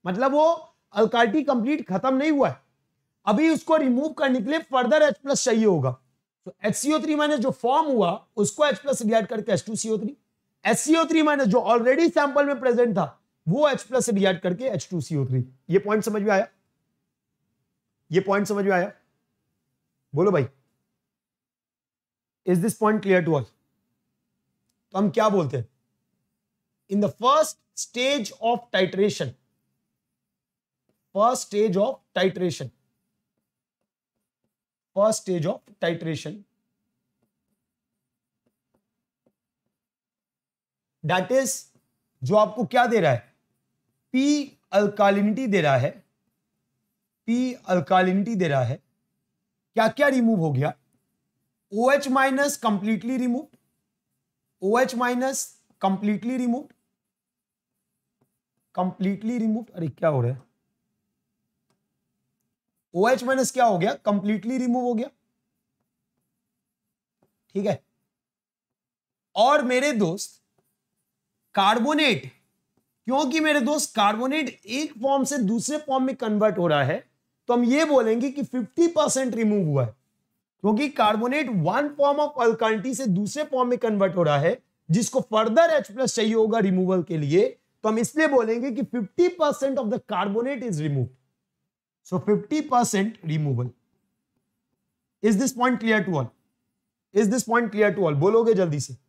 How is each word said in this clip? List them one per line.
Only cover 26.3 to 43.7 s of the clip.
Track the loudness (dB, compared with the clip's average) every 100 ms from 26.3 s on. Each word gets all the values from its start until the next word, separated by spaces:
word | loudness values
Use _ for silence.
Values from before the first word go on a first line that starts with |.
| _ _ _ _ _ _
In | -2
the | -2
first | 0 2 4 2 -4 _ -14
stage | -10 -2 0 0 -4 -4
of | -2 -2 -2
titration, | -2 0 0 0 0 -8 -8 _ _ _ _ _ _ _ _ _ _ _ _ _ _ _ _ _ 0
first | 0 0 -4
stage | 0 0 2
of | -2 -4 _ -2
titration, | -2 0 -4 -4 -12 _ _ _ _ _ _ _ _ _ _ _ _ _ _ _ _ _ _ _ _ _ _ 0
first | 2 0
stage | -4 -2 -2
of | -6 _ _
titration, | -4 -4 -6 -8 -10 -14 -20 _ _ _ _ _ _ _ _ _ _ _ _ _ _ _ _ _ _ _ _ _ _ _ _ _ _ _ _ _ _ _ _ _ _ _ _ _ _ _ _ _ _ _ _ _ -2
that | -2 2
is, | 0 0 -6 -12 _ _ _ _ _
जो | 0 2
आपको | 2 -2
क्या | -2 0 2
दे | 2
रहा | 2
है? | 0 _ _ _ _ _